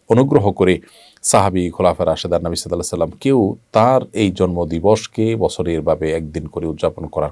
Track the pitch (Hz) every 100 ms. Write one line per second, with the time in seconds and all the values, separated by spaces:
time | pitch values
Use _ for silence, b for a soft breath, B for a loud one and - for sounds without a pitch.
0 | - 117 135 143 101 95 92 87 b b
1 | b b - 113 98 - 87 - 90 85
2 | 82 78 82 85 85 85 85 87 87 87
3 | 80 - 135 131 101 - _ 110 120 131
4 | - 107 101 90 92 87 80 82 98 110
5 | - - 110 113 85 - 87 80 78 78
6 | 80 82 76 80 76 82 82 76 80 82
7 | 78 78 73